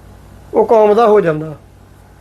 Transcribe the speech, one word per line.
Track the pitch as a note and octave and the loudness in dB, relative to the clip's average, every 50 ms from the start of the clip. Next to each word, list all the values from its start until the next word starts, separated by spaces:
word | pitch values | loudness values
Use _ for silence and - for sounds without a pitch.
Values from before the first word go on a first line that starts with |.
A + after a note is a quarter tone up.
| - - - - - - - - - - - | -20 -20 -20 -20 -20 -20 -20 -20 -20 -6 -4
ਉਹ | A#3 G#3 | -2 0
ਕੌਮ | G#3+ A#3+ A3 G#3+ G#3 G#3 | 0 2 2 2 2 2
ਦਾ | A3 A#3+ G#3+ | 2 2 2
ਹੋ | G#3+ G#3 | 2 2
ਜਾਂਦਾ। | F3 E3 D#3 D3+ D#3 D#3 D3 - - - - - - - - - - - - - | 0 -2 -4 -6 -8 -12 -14 -18 -20 -20 -20 -20 -20 -20 -20 -20 -20 -20 -20 -20